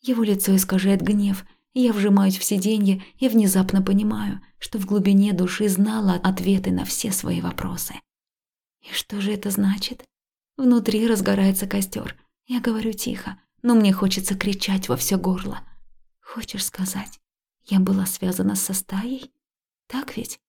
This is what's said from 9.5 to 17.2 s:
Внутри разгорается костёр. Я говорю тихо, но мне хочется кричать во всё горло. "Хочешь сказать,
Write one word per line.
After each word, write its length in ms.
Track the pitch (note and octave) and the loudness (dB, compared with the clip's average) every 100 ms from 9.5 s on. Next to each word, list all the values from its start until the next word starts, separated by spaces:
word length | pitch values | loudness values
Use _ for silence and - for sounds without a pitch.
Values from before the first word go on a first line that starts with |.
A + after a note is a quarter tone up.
| G3 G3 G3+ - A#3+ - _ _ _ _ - | 0 0 0 -6 -10 -18 _ _ _ _ 0
Внутри 520 | B3+ A#3+ A#3 G#3+ A#3 | 4 4 2 0 2
разгорается 580 | G#3+ G3 G3 G3 G3 G3 | 2 2 4 4 2 -2
костёр. 500 | G3+ F#3+ - - - _ _ _ | -4 -4 -6 -10 -14 _ _ _
Я 160 | B3 | -4
говорю 320 | A#3 A3 A3 | -2 -2 -4
тихо, 460 | G3+ B3 F#3+ - - _ _ | -4 -8 -8 -10 -16 _ _
но 100 | A#3+ | 4
мне 180 | A3+ G#3 | 6 4
хочется 440 | F#3+ G3 F#3+ F#3+ F#3+ | 4 0 0 -4 -2
кричать 520 | G3+ G3 - F#3+ - | -2 -2 -2 -2 -2
во 100 | - | -2
всё 200 | - F#3+ | 0 0
горло. 440 | F#3 F#3 G3 - - - - - _ _ | 0 -2 -4 -10 -14 -20 -20 -20 _ _
"Хочешь 440 | - A3+ - G3+ - | -16 -14 -12 -8 -8
сказать, 540 | - F#3 G3 - - | -6 -6 -6 -10 -18